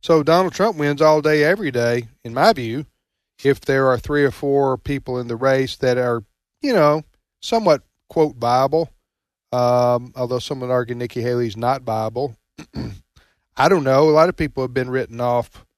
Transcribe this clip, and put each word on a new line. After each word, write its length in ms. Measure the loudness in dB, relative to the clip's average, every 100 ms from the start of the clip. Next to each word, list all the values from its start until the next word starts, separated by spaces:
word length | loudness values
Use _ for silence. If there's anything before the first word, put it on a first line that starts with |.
So 220 | 0 2
Donald 320 | 4 2 2
Trump 240 | 0 -2 0
wins 240 | -2 2
all 180 | 4 4
day, 240 | 2 2
every 260 | 2 0 -2
day, 380 | -2 0 -2 -4 _
in 80 | -10
my 200 | 0 2
view, 320 | 2 -4 -8 -10 _ _ _ _ _
if 160 | 0 0
there 280 | 0 2 2
are 100 | 0
three 260 | -2 0
or 60 | 0
four 480 | 0 -2 0 0 -2
people 400 | -6 -8 -6 -8
in 100 | -6
the 80 | -2
race 400 | 0 0 -2 -2
that 220 | 0 0
are, 260 | 0 -2 -6 _ _ _
you 100 | -2
know, 300 | 2 4 2 -4 _ _ _
somewhat, 400 | -4 0 2 2 0 _ _
quote, 280 | 0 0 0
viable. 520 | 0 2 2 0 -4 _ _ _ _ _ _
Um, 600 | -2 2 2 2 0 -4 -8
although 220 | -6 -6
some 220 | -6 -8
would 100 | -4
argue 240 | -4 -4
Nikki 260 | -6 -8 -6
Haley's 360 | -4 -2 -4 -4
not 240 | -2 -2
viable. 540 | -4 -4 -4 -6 -8 -10
<clears throat> 340 | _ -20 -16 -12 -12 -14 _ _ _ _ _ -2
I 120 | 2
don't 160 | 2
know. 240 | 2 2 4
A 40 |
lot 160 | 4 2
of 80 | 0
people 260 | -6 -6
have 100 | -6
been 160 | -4 -4
written 300 | -4 -6 -4
off 460 | -2 -2 -4 -12 _